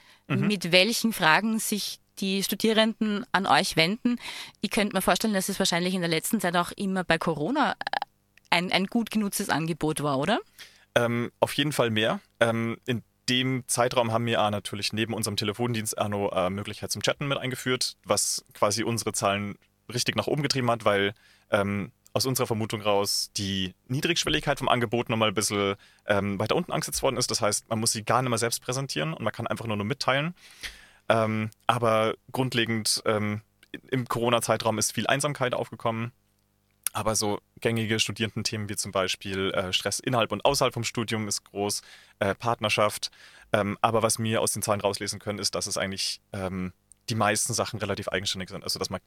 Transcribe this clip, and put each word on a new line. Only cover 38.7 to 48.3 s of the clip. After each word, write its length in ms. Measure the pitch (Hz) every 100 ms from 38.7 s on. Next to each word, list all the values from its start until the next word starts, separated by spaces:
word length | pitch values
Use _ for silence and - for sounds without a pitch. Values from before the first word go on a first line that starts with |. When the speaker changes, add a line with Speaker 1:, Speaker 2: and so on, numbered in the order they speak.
| 98
Speaker 1:
zum 160 | 104
Beispiel, 600 | 95 92 - 101 95 95
äh, 200 | - 92
Stress 280 | - 101 -
innerhalb 320 | 131 127 107
und 120 | 101
außerhalb 300 | 135 139 127
vom 100 | 120
Studium 440 | 110 - 110 113 104
ist 160 | - -
groß, 380 | 98 101 - - - - -
äh, 160 | 101
Partnerschaft. 760 | 92 120 117 107 - 107 - - - - - -
Ähm, 240 | 110 101 101
aber 200 | 113 110
was 160 | 110 -
wir 240 | 110 113
aus 120 | 107
den 100 | 110
Zahlen 180 | 110 101
rauslesen 380 | 101 101 101 101
können, 180 | 104 104
ist, 160 | 104
dass 140 | 90 101
es 100 | -
eigentlich, 440 | 95 95 - - _
ähm, 400 | 101 92 92 92 - _ _ -
die 60 | 110
meisten 400 | 104 104 - 110
Sachen 240 | 98 104
relativ 280 | 101 98 -
eigenständig 420 | 92 98